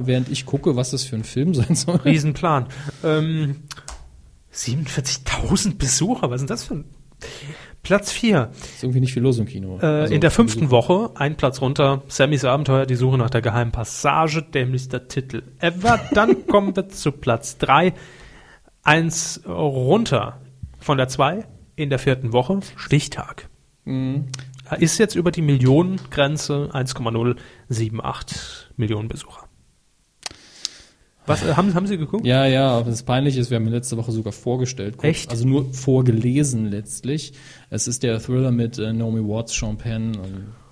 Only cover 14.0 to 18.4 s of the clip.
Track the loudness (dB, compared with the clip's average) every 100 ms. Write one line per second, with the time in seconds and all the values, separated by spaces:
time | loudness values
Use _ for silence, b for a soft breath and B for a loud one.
14 | 0 2 2 0 -4 -2 -2 -2 -4 -8
15 | -6 -8 -6 -10 -12 -4 -2 2 2 2
16 | 2 2 4 4 4 4 4 -2 -6 -4
17 | -4 -2 0 0 -2 -4 4 6 4 0
18 | B B B B